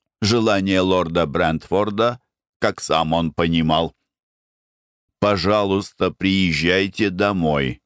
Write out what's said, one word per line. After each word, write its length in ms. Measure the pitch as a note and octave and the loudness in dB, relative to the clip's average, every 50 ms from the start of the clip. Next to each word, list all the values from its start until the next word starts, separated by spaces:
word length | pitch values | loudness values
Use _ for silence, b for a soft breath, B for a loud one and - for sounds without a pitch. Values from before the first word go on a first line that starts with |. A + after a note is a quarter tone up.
| _ _ _ - | _ _ _ -4
желание 600 | A2 G2+ A#2 A#2+ A2 A2 G2+ G2 F#2+ G2 F#2+ F#2 | -2 0 2 2 2 2 2 2 2 0 2 2
лорда 440 | F#2 F#2 F#2 F2+ F2 E2 E2 F2 E2 | 2 2 2 2 0 0 0 -2 0
Брентфорда, 960 | D2 C#2 E2+ F2 E2 D#2+ D#2 - - F2 G2 G#2 G#2+ G2+ G#2 A2+ A#2+ A#2+ B2 _ _ _ _ _ _ _ _ | 0 0 0 0 0 0 -2 -4 -2 -2 0 0 0 -2 -2 -2 -2 -2 -6 _ _ _ _ _ _ _ _
как 200 | - G#2+ F#2+ - | -2 -2 -2 -4
сам 340 | - - D2+ D#2+ D#2+ D#2 E2 | -4 -2 0 0 0 0 0
он 180 | E2+ E2 D#2+ | -2 -2 -2
понимал. 640 | - - E2+ E2 E2 E2 D#2+ D#2+ D#2 D#2+ E2 D#2 - _ _ _ _ _ _ _ _ _ _ _ _ _ _ _ _ _ _ _ _ _ _ _ _ _ | -2 -2 -2 0 0 0 0 2 0 0 0 -2 -6 _ _ _ _ _ _ _ _ _ _ _ _ _ _ _ _ _ _ _ _ _ _ _ _ _
«Пожалуйста, 920 | - G#3 G2+ F#2 D#2+ G2 G#2+ G#2+ G2+ G2 F#2+ G2 G2 - - - F#2 F2+ | -2 0 0 0 0 0 0 2 2 0 0 -2 -2 -6 -6 -4 -4 -4
приезжайте 1000 | - - F#2+ F#2+ F#2+ G2 F#2+ F2 D#2 C#2+ D#2+ F2 F2+ F#2+ G2 G2 - - G#2+ G2+ | -2 -2 0 0 2 2 2 2 0 0 0 2 2 2 0 -2 -2 -2 -2 -2
домой» 720 | F2+ F2+ G#2 G2+ G2+ F#2 E2 D#2 D2 C#2+ C#2 B1+ B1 - _ | 0 0 0 0 0 0 0 0 0 0 -2 -4 -6 -8 _